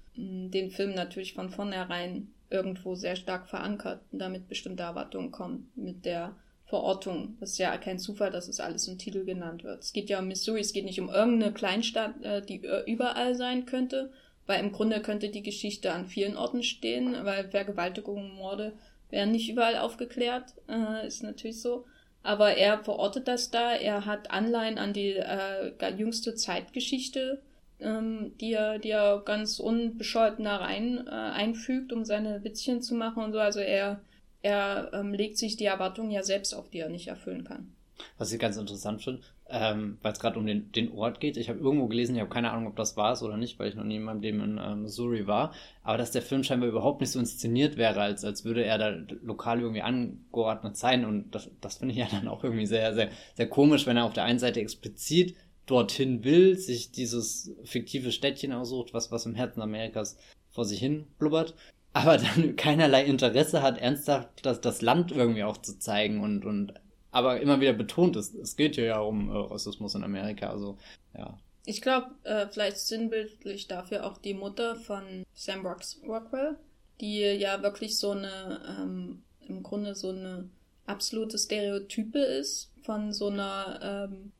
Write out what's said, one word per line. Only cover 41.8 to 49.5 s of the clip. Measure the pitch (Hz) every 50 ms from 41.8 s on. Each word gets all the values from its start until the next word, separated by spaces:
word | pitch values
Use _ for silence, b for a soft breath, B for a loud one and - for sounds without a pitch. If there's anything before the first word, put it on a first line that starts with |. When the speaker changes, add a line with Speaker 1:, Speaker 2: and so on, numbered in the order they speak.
| 127
Speaker 2:
gelesen, | 110 113 120 120 120 127
ich | 117
hab | 101 92
keine | - 120 117 117
Ahnung, | 113 113 113
ob | 104 104
das | 113 107 - -
wahr | 107 104 110 123
ist | 120 120
oder | 107 104
nicht, | 107 120 120 -
weil | - 104 104
ich | 101
noch | 107 104
nie | 107 107
in | 107 107
meinem | 110 110 104
Leben | 104 110 107 104
in, | 101 104 107 -
äh, | - 104 104
Missouri | 104 107 104 104 120 120 120 117 110 98
war, | 101 104 113 147 165 B B B B B B -
aber | 110 110
dass | 117 120 -
der | - 123
Film | - - 139 135 135
scheinbar | - 131 123 123 120
überhaupt | 107 113 113 139 143 -
nicht | 135 117
so | - 127
inszeniert | 117 113 - - - 117 117 127 147 147 147
wäre, | 117 113 110 101 101
als, | 101 104 101 101 104
als | 104 101 - -
würde | 117 113 120 113
er | 107 110
da | 107 107 107 95 82 78 - - - -
lokal | 113 104 - - 120